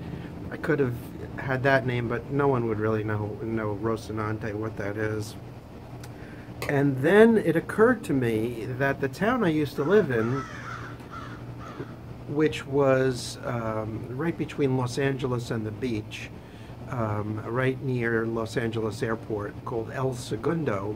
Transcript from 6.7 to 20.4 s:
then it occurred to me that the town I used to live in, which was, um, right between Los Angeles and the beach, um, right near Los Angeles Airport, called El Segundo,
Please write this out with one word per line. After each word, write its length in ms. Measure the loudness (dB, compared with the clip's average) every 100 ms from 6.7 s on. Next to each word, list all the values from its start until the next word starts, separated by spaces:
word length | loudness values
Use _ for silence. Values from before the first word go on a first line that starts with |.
| 2 4 4
then 400 | 6 10 10 8
it 180 | 4 2
occurred 480 | 2 6 6 6
to 100 | 2
me 520 | 2 4 2 0 -2 -6 0
that 240 | 0 2
the 60 | -2
town 360 | 0 2 4
I 60 | 4
used 260 | 2 0 0
to 60 |
live 280 | 4 6 6
in, 320 | 2 2 0 -4 -10 -10 -10 -10 -12 -12 -12 -12 -12 -12 -12 -12 -10 -12 -12 -14 -12 -4
which 400 | 2 2 2 -2
was, 720 | 4 6 6 4 0 -6 -8 -4
um, 600 | -4 -2 -2 -2 -6 -6
right 280 | -4 -2 -2
between 400 | -4 0 2 2
Los 220 | 0 0
Angeles 500 | 0 0 -2 -2 -2
and 160 | -4 -4
the 60 |
beach, 580 | -4 -2 -2 -4 -10 -12 -14 -16 -16 -16 -14 -8
um, 500 | -2 -2 0 -2 -4 -2
right 340 | 0 2 0
near 460 | 0 0 2 2 2
Los 280 | 0 -2 0
Angeles 460 | 0 0 -2 -2
Airport, 540 | -2 -2 -2 -4 -4 -8 -6
called 240 | -4 -4
El 220 | -2 -2
Segundo, 800 | -2 -6 -2